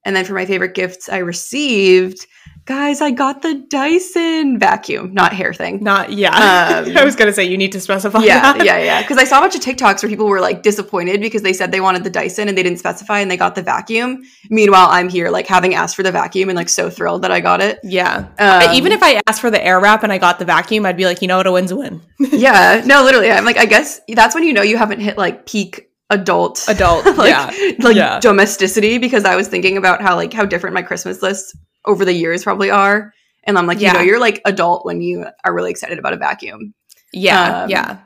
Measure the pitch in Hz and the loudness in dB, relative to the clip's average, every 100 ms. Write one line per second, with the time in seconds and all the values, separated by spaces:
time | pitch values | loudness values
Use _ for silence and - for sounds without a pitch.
0 | 196 190 185 190 185 185 185 185 180 180 | -4 -4 -4 -6 -4 -4 -4 -6 -8 -8
1 | - 190 175 170 - 269 294 214 190 185 | -10 -8 -6 -8 -10 -6 -2 0 4 4
2 | 185 190 - _ - - - 269 285 285 | 2 -8 -20 _ -20 -20 -10 -4 -4 -2
3 | 302 247 269 277 330 285 - 285 277 339 | -4 -2 -4 -4 -6 -6 -6 -6 0 -2
4 | 359 349 330 320 285 233 208 196 - - | -2 -4 -2 -2 -2 0 0 0 -4 -10
5 | 185 190 180 190 185 165 180 196 208 196 | -6 -2 -2 -2 -6 -6 -8 -6 -2 -2
6 | - 202 185 202 208 180 170 165 - 320 | -2 -2 0 4 4 4 2 0 0 2
7 | 285 - 214 202 180 190 190 196 - 196 | 2 2 0 2 -2 0 -4 -4 -4 -4
8 | 202 214 220 165 269 294 202 180 165 156 | 0 2 4 4 4 4 2 2 0 -2
9 | 214 262 254 277 370 339 247 254 233 196 | 0 0 4 4 4 -2 -6 0 0 2
10 | 240 214 214 196 180 180 208 208 196 190 | -4 -2 0 0 0 0 0 0 -4 -6
11 | 175 202 214 214 196 185 180 190 190 180 | -2 -4 -4 -2 -2 -2 -2 -2 0 -2
12 | 185 170 170 180 208 190 180 175 180 170 | -4 -6 -6 -6 -4 -2 -2 -4 -8 -10
13 | - 208 196 180 180 185 175 131 - 226 | -6 -4 -4 -2 -2 -2 -4 -6 -4 -4
14 | 247 262 - _ 208 220 208 190 180 180 | -4 -8 -16 _ -2 2 6 8 6 4
15 | 180 175 170 185 - 185 185 170 165 - | 0 -2 -2 -4 0 0 2 -2 -4 -4
16 | 190 175 165 185 190 180 170 - 175 170 | -2 -2 -4 -4 -4 -4 -4 -4 -4 -4
17 | 175 175 185 180 170 180 196 - 196 185 | -4 -4 -2 0 0 0 0 -4 -6 -2
18 | 180 - 196 - 202 185 170 262 320 415 | -2 -4 -8 0 4 6 6 4 2 2
19 | 359 226 - 214 240 208 180 185 202 220 | 2 2 0 -2 -2 0 2 2 4 2
20 | 220 190 180 180 180 165 180 214 196 175 | 0 0 0 0 0 0 0 -2 -2 0
21 | 185 175 185 185 185 180 185 190 277 170 | -2 -2 -2 0 2 0 -2 -6 -8 -14
22 | _ _ 262 294 262 208 180 214 240 285 | _ _ -2 2 4 6 6 4 4 6
23 | 262 254 208 196 220 240 226 214 302 - | 6 4 4 2 2 2 4 2 0 -12
24 | - 226 226 320 330 226 208 220 220 208 | -4 2 2 2 0 2 0 0 -2 -2
25 | 208 - 185 - - 208 185 - _ _ | -6 -4 -4 -6 -8 -6 -6 -12 _ _
26 | _ 202 185 175 175 - - 196 180 165 | _ -2 0 0 0 -4 -4 2 2 4
27 | - - 214 135 139 392 392 - 240 208 | 2 4 4 4 -2 -4 -4 2 4 4
28 | 156 - 240 202 202 - 196 220 214 240 | 2 2 2 4 2 0 -2 0 0 0
29 | 247 254 202 180 196 185 185 196 185 175 | 0 0 2 0 -2 -2 -2 0 0 0
30 | 202 175 170 220 202 175 190 180 180 175 | 0 -2 -4 -4 -4 -4 -4 -8 -8 -10
31 | 185 185 190 196 - - _ _ - 190 | -10 -6 -6 -6 -12 -20 _ _ -4 0
32 | 185 175 165 175 190 196 196 202 196 208 | 0 0 -2 -2 -4 -2 0 2 2 0
33 | 208 _ _ _ - 196 175 175 196 180 | -4 _ _ _ -2 0 0 0 2 4
34 | 180 226 240 214 208 196 170 175 - 170 | 2 2 0 -2 -4 -2 0 -2 -4 -8
35 | 175 175 175 _ 180 175 180 175 - 170 | -6 -8 -12 _ -4 -4 -6 -8 -10 -8
36 | 69 85 71 - - 107 208 _ _ _ | -8 -6 -6 -6 -12 -16 -18 _ _ _
37 | _ 185 185 190 175 175 185 - - 190 | _ -4 0 2 0 -2 -4 -4 -4 -10